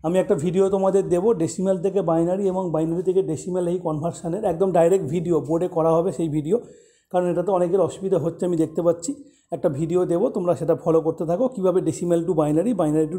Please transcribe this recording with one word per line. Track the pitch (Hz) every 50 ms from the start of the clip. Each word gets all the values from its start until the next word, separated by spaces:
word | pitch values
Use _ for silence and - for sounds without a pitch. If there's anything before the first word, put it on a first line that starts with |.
আমি | - 160 175 190
একটা | 180 185 208
ভিডিও | 160 135 180 165 190 190 190
তোমাদের | 196 196 190 196 185 196 185 156
দেবো | 170 175 180 233 233
ডেসিমেল | 170 165 156 - - 185 196 190 185
থেকে | 165 196 180 202
বাইনারি | 175 165 165 165 165 170 180 196 202 190
এবং | 185 185 190 175
বাইনারি | 156 156 160 160 165 175
থেকে | 180 185 180 190
ডেসিমেল, | 190 151 160 - - 190 180 185 180 175
এই | 175 185
কনভার্সনের | 180 165 156 147 151 170 165 - - 170 165 - 160
একদম | 180 165 165 196 190
ডাইরেক্ট | 170 175 165 170 190 196 170
ভিডিও | 135 147 180 165 175 170 151
বোর্ডে | 135 131 160 170 180 175
করা | 180 165 156 160 165
হবে | 165 170 190
সেই | - - 170 165
ভিডিও, | 143 156 143 151 196 240 - - - - _ _ _ _ _ _
কারণ | - 180 180 175
এটাতে | 170 165 175 190
অনেকের | 196 180 180 175 180 196
অসুবিধা | 175 - - - 196 190 190 170
হচ্ছে | 139 170 160 - 190
আমি | 180 175
দেখতে | 160 160 156 - -
পাচ্ছি। | 175 175 165 - - - 277 - - - _ _ _ _
একটা | - - - 175
ভিডিও | 139 127 165 156 175 180 180
দেবো, | 175 175 170 208 269
তোমরা | - 214 180 175 170
সেটা | - 165 151 165
ফলো | - - 170 160 160
করতে | 156 160 160 - 180
থাকো, | 151 175 180 262 254
কীভাবে | 254 - 185 185 175 185
decimal | 165 156 151 - 180 175 170 170 170
to | 175 180
binary, | 165 156 147 151 160 175 240 247 180
binary | 170 151 151 156 160 156
to | 170